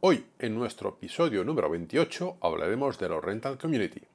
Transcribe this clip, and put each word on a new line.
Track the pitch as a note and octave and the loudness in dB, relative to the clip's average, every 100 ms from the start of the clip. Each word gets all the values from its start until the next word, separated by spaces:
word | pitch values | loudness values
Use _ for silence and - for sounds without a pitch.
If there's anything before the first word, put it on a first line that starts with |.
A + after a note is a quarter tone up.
Hoy, | F#3+ D#3+ - _ | 6 4 2 _
en | A#2+ G#2+ | -4 -2
nuestro | A#2+ - G2 | -4 -4 -6
episodio | - - - E3+ G#2 | -6 -12 0 2 2
número | F#2+ D3+ D#2+ | 0 2 2
veintiocho, | E2 E2+ C3 E3 - F3+ F3+ | 0 0 0 0 0 -6 -2
hablaremos | F2 D#2+ D#2+ A2+ C#3 - | -2 0 0 0 0 -2
de | F2+ | -2
los | D#2+ | -2
Rental | D#2 G#2+ C3+ C3+ | -2 -4 -4 -4
Community. | D#3+ C#3+ F#2+ - - | -2 0 0 -4 -18